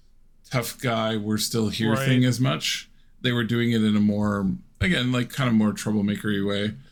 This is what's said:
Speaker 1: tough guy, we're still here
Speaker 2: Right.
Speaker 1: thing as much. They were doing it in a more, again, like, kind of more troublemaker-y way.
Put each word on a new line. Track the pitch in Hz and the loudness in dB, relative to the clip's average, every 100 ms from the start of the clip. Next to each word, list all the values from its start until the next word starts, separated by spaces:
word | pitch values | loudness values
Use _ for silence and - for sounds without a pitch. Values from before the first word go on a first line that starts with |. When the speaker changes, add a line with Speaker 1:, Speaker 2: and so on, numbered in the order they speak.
| - - - - - | -20 -20 -20 -20 -6
Speaker 1:
tough | 131 117 - | -6 -6 -6
guy, | 127 113 110 110 | -2 -2 0 -2
we're | 104 107 | -2 -2
still | - 117 107 | 0 0 -2
here | 90 113 | 0 0
Speaker 2:
Right. | 113 135 | 2 2
Speaker 1:
thing | 127 | 4
as | 127 120 | 4 2
much. | 131 - - - - - - - | 0 0 -4 -6 -8 -20 -20 -6
They | 123 | -2
were | 120 | 0
doing | 110 120 120 | 0 0 2
it | 117 | 2
in | 107 104 | 2 4
a | |
more, | 104 104 104 101 95 - - - | 2 2 0 0 -2 -4 -8 -2
again, | 190 151 123 | 0 0 0
like, | 127 123 | -2 -2
kind | - 127 | -2 2
of | |
more | 110 107 | 2 2
troublemaker-y | 101 110 107 101 104 107 101 101 | 0 -2 0 0 -2 -2 -2 -2
way. | 101 107 - - | -2 -4 -6 -14